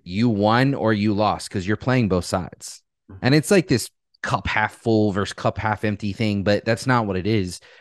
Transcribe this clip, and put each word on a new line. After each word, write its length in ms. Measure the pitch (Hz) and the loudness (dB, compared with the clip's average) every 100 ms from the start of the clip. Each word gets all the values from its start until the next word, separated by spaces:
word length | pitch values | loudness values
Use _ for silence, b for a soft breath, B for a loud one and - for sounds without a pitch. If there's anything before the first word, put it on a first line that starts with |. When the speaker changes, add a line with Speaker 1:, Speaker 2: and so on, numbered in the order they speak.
Speaker 1:
you 240 | - 95 120 | -6 0 2
won 460 | 101 104 117 135 | 4 4 4 2
or 180 | 131 110 | 0 0
you 200 | 107 107 | 2 2
lost, 380 | 101 104 82 - | 2 0 0 -6
'cause 160 | 107 90 | -6 -4
you're 100 | 104 | -2
playing 320 | - 127 104 | 0 2 2
both 160 | 90 | 0
sides. 580 | - 95 82 - - - _ _ - | 0 -4 -4 -14 -18 -18 _ _ -20
Speaker 2:
Mm-hmm. 80 | 98 | -2
Speaker 1:
And 140 | 123 | 2
it's, 160 | 151 - | 2 4
like, 160 | 202 - | 2 4
this 240 | 120 - _ _ - | 0 -2 _ _ -12
cup 240 | - 127 - | -6 -4 -2
half 280 | 110 107 - | -2 -2 -2
full 340 | 117 110 107 | 0 2 2
versus 240 | 98 95 | 0 -4
cup 240 | - 120 - | -2 -4 -2
half 260 | 113 104 | -4 -2
empty 280 | 110 101 104 | -4 -4 -6
thing, 320 | 92 107 101 | -2 -2 0
but 200 | 95 104 | 0 0
that's 220 | 113 113 131 | 0 -2 0
not 200 | 123 104 | 0 0
what 100 | 92 | -2
it 100 | 92 | 0
is, 340 | 110 90 - b b | 0 -2 -8 b b